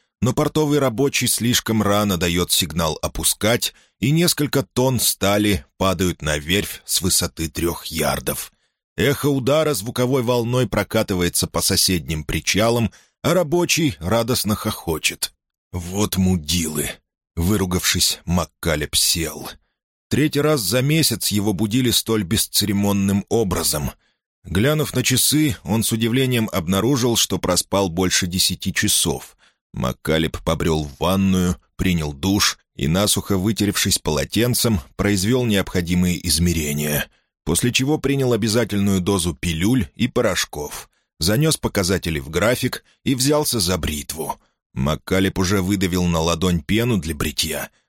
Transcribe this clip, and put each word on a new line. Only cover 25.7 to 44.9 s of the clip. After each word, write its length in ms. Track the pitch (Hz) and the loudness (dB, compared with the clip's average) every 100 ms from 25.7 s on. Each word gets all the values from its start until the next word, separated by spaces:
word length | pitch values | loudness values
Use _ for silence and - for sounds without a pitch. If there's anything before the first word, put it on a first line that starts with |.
| 110 | 0
с 80 | - | 0
удивлением 580 | 113 113 131 131 123 110 | 0 0 2 2 0 0
обнаружил, 640 | 92 80 98 113 135 120 110 | -2 0 0 2 2 2 0
что 220 | - 92 | 0 -2
проспал 520 | 90 87 - 98 98 | 0 0 0 0 0
больше 360 | 82 92 - 90 | 0 0 0 -2
десяти 480 | 90 - 90 95 | 0 0 -2 -4
часов. 640 | - 104 - 87 - - _ _ _ _ | -2 0 0 0 -2 -8 _ _ _ _
Маккалеб 680 | - 64 - - 80 80 - | -4 -4 -4 0 0 0 -2
побрел 420 | - 78 82 78 73 | -2 0 0 0 -2
в 140 | 67 | -4
ванную, 580 | 85 98 95 92 90 - _ - | 0 2 2 2 0 -2 _ -4
принял 380 | 92 87 73 | 0 0 -2
душ — 440 | 71 98 101 - - _ - | -4 0 2 0 -4 _ -4
и, 120 | 69 | 0
насухо 500 | 90 104 - - 98 | 2 2 0 0 0
вытеревшись 640 | 104 101 101 - 98 - | 0 0 0 0 0 -2
полотенцем, 800 | - 73 67 104 123 120 117 95 - - | -2 -2 -2 0 0 0 0 -2 -4 -2
произвел 500 | 98 101 101 127 120 | 0 0 2 0 2
необходимые 800 | 98 - 95 85 90 90 85 - | 0 0 -2 0 2 2 0 -2
измерения, 840 | 78 87 80 73 73 76 71 - _ _ _ | 2 2 0 -2 -2 -2 -4 -6 _ _ _
после 280 | - - 123 | -2 0 2
чего 260 | - 135 156 | 2 2 0
принял 360 | 135 139 127 | 0 0 2
обязательную 680 | 113 110 117 110 101 101 95 | 2 2 0 0 0 2 2
дозу 320 | 90 98 85 | 2 0 0
пилюль 540 | 76 87 80 98 131 90 - | -2 -4 0 2 2 0 -2
и 120 | 123 | -2
порошков, 840 | - 104 - - 76 73 - - _ _ - | 0 0 0 -4 -8 -10 -12 -18 _ _ -4
занес 380 | 80 117 156 - | 0 2 2 0
показатели 600 | - 101 90 92 85 73 | -2 -2 0 0 -2 -6
в 100 | 67 | -4
график 540 | 85 107 123 127 - _ _ | 0 0 0 -2 -6 _ _
и 120 | - 131 | -2 0
взялся 440 | 135 151 147 117 | 2 2 0 0
за 180 | 87 90 | 0 0
бритву. 640 | 76 76 - 80 71 - _ _ _ | -2 -4 -8 -10 -8 -10 _ _ _
Маккалеб 640 | - 69 | -4 -2